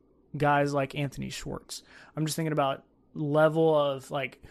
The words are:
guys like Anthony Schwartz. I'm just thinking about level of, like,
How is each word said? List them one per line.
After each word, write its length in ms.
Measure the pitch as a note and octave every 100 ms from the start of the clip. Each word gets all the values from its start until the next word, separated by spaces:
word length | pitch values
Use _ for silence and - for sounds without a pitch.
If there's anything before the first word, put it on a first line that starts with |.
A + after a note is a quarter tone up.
| _ _ _ C#3+
guys 380 | D3 C#3+ C#3+
like 200 | C#3+ C3+
Anthony 360 | D3+ C#3+ - C3
Schwartz. 520 | - C#3+ - - - - - - -
I'm 100 | D#3
just 100 | D3
thinking 160 | D#3+
about 320 | D3+ C3+ C#3 - _ _
level 640 | - D3+ D3+ D#3 D#3+ D#3+ D3+
of, 320 | C#3+ C3+ -
like, 300 | D3 C3 - -